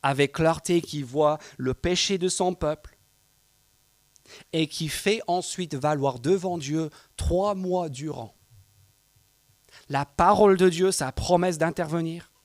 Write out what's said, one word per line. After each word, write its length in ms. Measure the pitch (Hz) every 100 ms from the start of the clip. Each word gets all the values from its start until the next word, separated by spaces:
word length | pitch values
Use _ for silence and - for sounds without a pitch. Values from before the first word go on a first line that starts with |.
avec 300 | 139 139 143
clarté, 500 | - 160 160 - 175
qui 200 | 165 151
voit 360 | 127 135 151 151 - -
le 160 | 127
péché 460 | 127 170 180 - 196
de 100 | 180
son 260 | - 185
peuple 440 | 180 151 156 - _ _ _ _ _ _ _ _ _ _ _ _ _ _ - -
et 140 | 165 151
qui 220 | - 160
fait 340 | - - 220 -
ensuite 480 | 180 180 - 175
valoir 460 | 139 147 151 135 123
devant 380 | 127 190 185 175
Dieu 320 | 139 156 160 - _ -
trois 380 | - 175 202
mois 340 | 196 185 180 170
durant 460 | 127 151 131 113 _ _ - _ _ _ _ _ _ _ _ _ _ _ - _
la 160 | 139 143
parole 500 | - 170 202 208 190
de 140 | 185
Dieu, 220 | 165 185
sa 200 | 185 131
promesse 460 | - - 175 180 160
d'intervenir 760 | 160 170 160 165 165 170 - _